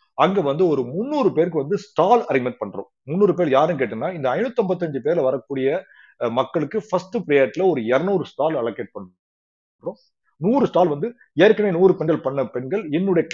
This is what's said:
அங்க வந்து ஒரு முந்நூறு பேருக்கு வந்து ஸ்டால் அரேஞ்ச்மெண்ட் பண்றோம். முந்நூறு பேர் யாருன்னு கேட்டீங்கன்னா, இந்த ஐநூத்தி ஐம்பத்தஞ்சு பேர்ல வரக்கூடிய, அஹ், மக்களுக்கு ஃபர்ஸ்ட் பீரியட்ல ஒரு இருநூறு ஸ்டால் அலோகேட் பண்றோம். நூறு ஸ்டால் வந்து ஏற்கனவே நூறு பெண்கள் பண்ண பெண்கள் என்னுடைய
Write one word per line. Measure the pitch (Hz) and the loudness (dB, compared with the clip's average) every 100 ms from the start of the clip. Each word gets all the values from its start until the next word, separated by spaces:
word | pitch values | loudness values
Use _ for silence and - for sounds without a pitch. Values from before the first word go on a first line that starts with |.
| _ | _
அங்க | - 165 196 | 0 0 2
வந்து | 143 151 180 | 0 0 0
ஒரு | 135 | 0
முந்நூறு | 120 156 262 302 196 | -2 -6 -4 0 0
பேருக்கு | 135 175 156 | 2 0 0
வந்து | 139 196 | -4 -6
ஸ்டால் | - - 185 240 - | -4 0 4 4 2
அரேஞ்ச்மெண்ட் | 135 123 117 104 | -2 -2 -6 -10
பண்றோம். | 92 - _ | -10 -14 _
முந்நூறு | 131 175 202 | -6 0 2
பேர் | 135 135 | 2 2
யாருன்னு | 131 160 151 113 | 4 2 0 -4
கேட்டீங்கன்னா, | 113 156 | -4 -6
இந்த | 175 131 | -4 -4
ஐநூத்தி | 143 247 247 | -2 -2 -2
ஐம்பத்தஞ்சு | 190 180 165 135 | -2 -2 -4 -4
பேர்ல | 135 170 | -2 0
வரக்கூடிய, | 131 135 - 135 131 175 - _ _ - | 0 -2 -4 -2 0 -2 -6 _ _ -6
அஹ், | 120 | -4
மக்களுக்கு | 120 127 170 143 214 - | -2 -2 -2 -4 -6 -4
ஃபர்ஸ்ட் | 180 180 240 | -4 -4 -6
பீரியட்ல | 170 143 131 156 190 | 2 2 2 0 0
ஒரு | 143 110 | 0 0
இருநூறு | 135 185 190 127 | 0 2 -2 -4
ஸ்டால் | - 156 147 | -4 -2 -2
அலோகேட் | 117 107 104 101 | -4 -6 -12 -12
பண்றோம். | 92 90 _ _ _ _ _ _ 175 220 _ _ _ - | -16 _ _ _ _ _ _ _ -14 -14 _ _ _ -4
நூறு | 175 269 226 | 0 2 2
ஸ்டால் | - 180 | 2 2
வந்து | 143 226 - _ | 0 -6 -10 _
ஏற்கனவே | 143 202 214 208 170 | 4 6 6 2 4
நூறு | 190 180 | 4 4
பெண்கள் | 156 151 | 0 -2
பண்ண | 135 139 117 | -2 -4 -4
பெண்கள் | 123 131 202 160 | -4 -6 -6 -2
என்னுடைய | 151 196 170 - | -2 0 0 0